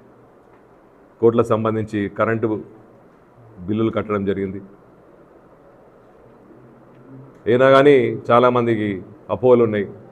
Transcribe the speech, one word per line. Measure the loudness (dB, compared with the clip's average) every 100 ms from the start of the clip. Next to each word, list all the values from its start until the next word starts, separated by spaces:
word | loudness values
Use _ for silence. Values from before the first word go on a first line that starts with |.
| _ _ _ _ _ _ _ _ _ _ _ -2
కోట్ల | 0 2 0
సంబంధించి | -2 -2 -4 -6 -6 -4 -4
కరెంటు | -2 -2 -4 -6 -10 -20 -20 -20 _ _ _ _ -20 -14 -6
బిల్లులు | -2 -2 -4
కట్టడం | -4 -4 -4
జరిగింది. | -6 -8 -10 -18 -20 _ _ _ -20 _ _ _ _ _ _ _ _ _ _ -20 -20 -20 -20 -20 -20 _ -20 -20 -20 -20 -10 -2
అయినా | 2 4
కానీ | 6 6 4 2 -4 0
చాలామందికి | 2 2 2 -2 -2 -4 -6 -12 -18 -10
అపోహలు | -2 2 4 2
ఉన్నాయి | -2 -6 -12 -20